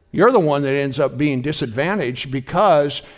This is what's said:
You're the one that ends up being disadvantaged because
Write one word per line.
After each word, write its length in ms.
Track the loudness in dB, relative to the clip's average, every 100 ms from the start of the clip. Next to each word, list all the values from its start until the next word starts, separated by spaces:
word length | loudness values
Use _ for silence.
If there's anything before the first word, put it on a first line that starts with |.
| _
You're 220 | 2 4
the 80 | 4
one 220 | 2 0
that 120 | 0
ends 240 | 0 -2 -2
up 180 | -2 0
being 260 | -2 -2
disadvantaged 880 | -4 -4 -4 -2 -2 -2 -4 -6 -8
because 720 | -8 -4 2 4 4 2 -4 -12